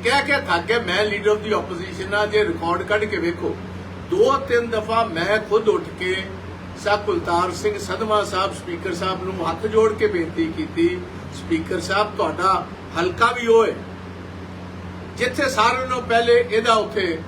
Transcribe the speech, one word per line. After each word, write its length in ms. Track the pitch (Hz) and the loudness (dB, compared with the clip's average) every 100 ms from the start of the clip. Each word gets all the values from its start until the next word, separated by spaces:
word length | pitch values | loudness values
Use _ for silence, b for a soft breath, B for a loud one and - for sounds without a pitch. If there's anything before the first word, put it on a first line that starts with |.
ਕਹਿ 200 | 208 277 | 2 2
ਕੇ 100 | 285 | 2
ਥੱਕ 300 | 285 - - | 0 2 -2
ਗਿਆ, 160 | - 233 | 0 -2
ਮੈਂ 260 | 180 185 214 | 0 0 0
leader 300 | 202 196 214 | 2 2 2
of 120 | 208 | 0
the 120 | 202 | -2
opposition 560 | 190 175 185 180 185 208 | -2 -8 -8 -8 -2 0
ਆ, 100 | 208 | 2
ਜੇ 180 | 208 | 2
ਰਿਕਾਰਡ 400 | 208 170 165 185 | 2 0 0 0
ਕੱਢ 200 | 185 208 | 0 0
ਕੇ 140 | 214 202 | 0 -2
ਵੇਖੋ, 380 | 165 170 - - - - - - - | -2 -2 -4 -4 -8 -12 -12 -12 -4
ਦੋ 280 | 190 240 262 | 4 4 4
ਤਿੰਨ 320 | 269 240 233 | 2 0 2
ਦਫਾ 360 | 220 214 226 226 | -2 0 2 2
ਮੈਂ 440 | 165 180 214 - | 0 2 0 2
ਖੁਦ 200 | 214 220 | 2 4
ਉੱਠ 140 | 180 160 - | 2 0 -6
ਕੇ 240 | 180 190 196 - - - - - | -2 -2 -4 -10 -12 -12 -12 -6
ਸਾ 120 | 202 208 | 0 0
ਕੁਲਤਾਰ 560 | 208 175 165 175 180 | 2 -2 2 0 0
ਸਿੰਘ 280 | 175 208 202 | 0 -2 -2
ਸੰਧਵਾ 440 | - 190 220 214 | -4 -4 2 2
ਸਾਹਿਬ, 300 | 196 190 190 | 2 0 -2
ਸਪੀਕਰ 400 | - - 170 190 | -4 -8 -6 -6
ਸਾਹਿਬ 300 | 170 190 185 | -4 -4 -4
ਨੂੰ 260 | 185 185 165 | -4 -4 -4
ਹੱਥ 160 | - 214 | -2 0
ਜੋੜ 280 | 214 220 | 4 4
ਕੇ 140 | 214 214 | 4 0
ਬੇਨਤੀ 460 | 185 160 - 160 165 | 2 -2 0 -2 -2
ਕੀਤੀ, 420 | 151 170 170 180 - - - - | -4 2 2 2 -8 -12 -12 -12
"ਸਪੀਕਰ 440 | - 160 160 180 | -2 -2 0 -4
ਸਾਹਿਬ, 320 | 170 196 208 - | 0 0 0 0
ਤੁਹਾਡਾ 500 | 160 151 190 202 - - - 165 | -2 0 2 2 0 -12 -10 -2
ਹਲਕਾ 320 | 180 175 233 | -2 4 2
ਵੀ 160 | 240 233 | 2 6
ਉਹ 180 | 226 214 | 6 6
ਹੈ 100 | - - - - - - - - - - - - - - - | 0 -8 -12 -12 -12 -12 -12 -12 -12 -12 -12 -12 -12 -12 -4
ਜਿੱਥੇ 320 | 240 269 269 | -2 0 0
ਸਾਰਿਆਂ 320 | - 220 254 | 4 4 4
ਨਾਲੋਂ 200 | 262 254 | -2 -2
ਪਹਿਲੇ 460 | 233 233 233 240 - | 2 2 6 4 6
ਇਹਦਾ 220 | 214 233 | 0 4
ਉੱਥੇ 460 | 220 185 214 185 156 | 4 4 0 -2 -2